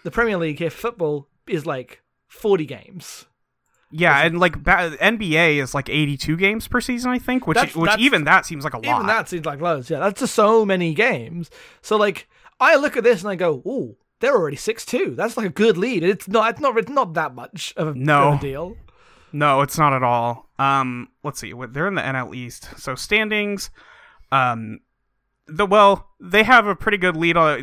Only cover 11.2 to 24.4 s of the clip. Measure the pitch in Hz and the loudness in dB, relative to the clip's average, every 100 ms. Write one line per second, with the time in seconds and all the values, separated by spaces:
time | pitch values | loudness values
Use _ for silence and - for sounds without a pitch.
11.2 | 113 170 160 - - _ - 214 208 - | -8 -12 -12 -16 -20 _ -2 2 2 -2
12.2 | - _ - - 277 294 285 254 226 202 | -14 _ -16 2 4 4 2 2 2 2
13.2 | 208 175 175 139 190 262 120 - _ - | -2 -2 -2 -2 -4 -6 -8 -12 _ -4
14.2 | 247 247 151 147 - - - 247 381 123 | 0 2 0 -4 -6 -6 -4 -4 -2 -4
15.2 | 214 233 196 - 226 170 233 208 170 208 | -4 -4 -6 2 2 2 0 0 0 -2
16.2 | - 220 226 233 285 233 202 277 202 160 | -2 0 0 0 0 0 -2 -2 -2 -4
17.2 | 151 127 127 175 - - 156 131 143 147 | -6 -8 -18 -14 -12 -6 -6 -2 2 4
18.2 | 143 147 143 135 180 226 - _ _ _ | 4 2 -2 -8 -10 -14 -20 _ _ _
19.2 | - 147 147 139 143 - 151 131 123 120 | -12 0 2 4 2 2 2 4 2 2
20.2 | 120 117 _ - 139 139 127 123 - _ | 0 -4 _ -2 0 2 0 -6 -12 _
21.2 | 147 - 107 117 127 131 190 180 117 131 | -12 -10 -14 -12 -12 -6 -4 -2 -4 -4
22.2 | 120 127 120 - - - - 127 - 214 | -6 -10 -14 -16 -20 -14 -10 -10 -4 -2
23.2 | 214 214 208 196 - - - - - _ | -2 -4 -4 -6 -10 -16 -20 -20 -20 _
24.2 | - 135 | -4 0